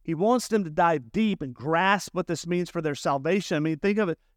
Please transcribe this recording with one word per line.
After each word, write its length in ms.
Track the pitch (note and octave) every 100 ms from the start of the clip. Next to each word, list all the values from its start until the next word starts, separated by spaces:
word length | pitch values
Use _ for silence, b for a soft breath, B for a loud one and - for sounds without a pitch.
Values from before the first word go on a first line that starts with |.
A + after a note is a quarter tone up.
He 100 | - D#3
wants 320 | G#3 B3 -
them 160 | G#3+
to 60 | E3+
dive 420 | D#3 E3+ D#3 A2+
deep 300 | G3+ A3 F#3+
and 120 | C3+
grasp 600 | A#2+ C3+ E3 F#3+ G3 - F3
what 120 | F3
this 200 | D#3+ E3+
means 220 | F3 F3
for 120 | E3+
their 140 | D#3 C#3
salvation. 600 | E3 C#3 D3+ G3 - D#3
I 40 |
mean, 180 | D#3 D#3
think 220 | G3 G#3
of 100 | F#3+
it 80 | D#3 _